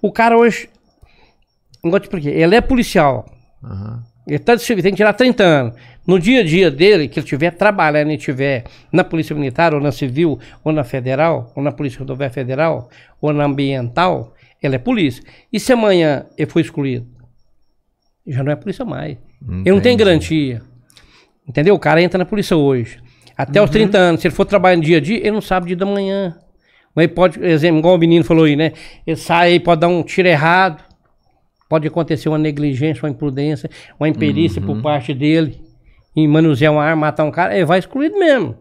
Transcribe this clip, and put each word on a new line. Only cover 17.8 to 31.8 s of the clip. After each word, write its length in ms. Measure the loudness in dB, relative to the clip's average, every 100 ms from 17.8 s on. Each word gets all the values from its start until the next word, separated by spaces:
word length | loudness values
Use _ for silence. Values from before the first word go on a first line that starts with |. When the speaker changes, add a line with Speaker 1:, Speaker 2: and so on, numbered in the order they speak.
| _ _ _ _ -10
Speaker 1:
Já 180 | -6
não 80 | -4
é 40 | -6
polícia 300 | -8 -8 -8
mais. 320 | -8 -10 -14 -20 _
Ele 300 | -10 -4 2
não 100 | 4
tem 120 | 4
Speaker 2:
Entendi. 40 | 2
Speaker 1:
garantia. 640 | 4 2 0 -2 -2 -8 -14 _ _ _ _ _ _ _ -8
Entendeu? 280 | 0 2 2
O 40 |
cara 220 | 4 2
entra 160 | 2 0
na 80 | -2
polícia 300 | -4 0 2
hoje. 440 | 2 0 -4 -12 -20 _ _ -8
Até 240 | -4 0
os 60 | 2
Speaker 2:
Uhum. 60 |
Speaker 1:
trinta 240 | 2 2 4
anos, 240 | 2 2
se 60 | -2
ele 80 | -2
for 100 | 0
trabalhar 320 | 2 4 2
no 60 |
dia 140 | 4 2
a 40 |
dia, 160 | 2 -2
ele 140 | -2
não 100 | -4
sabe 240 | -4 -4 -4
o 20 |
dia 80 | -4
da 80 | -4
manhã. 480 | -4 -4 -4 -6 -8 _ _ _ _ _ 0
Mas 80 | 0
ele 80 |
pode, 300 | 2 0 0
exemplo, 360 | 0 2 2 2
igual 160 | 4 4
o 20 |
menino 260 | 4 4
falou 220 | 4 4 4
aí, 100 | 2
né? 160 | -2 -4 -20 -14 -8
Ele 120 | -8
sai 320 | -2 2 4
aí, 60 | 2
pode 220 | 2 2
dar 80 | 2
um 120 | 0
tiro 280 | -2 0 2
errado. 520 | 2 2 2 2 -2 _ _ _ _ _ _ _ _ -4
Pode 200 | -2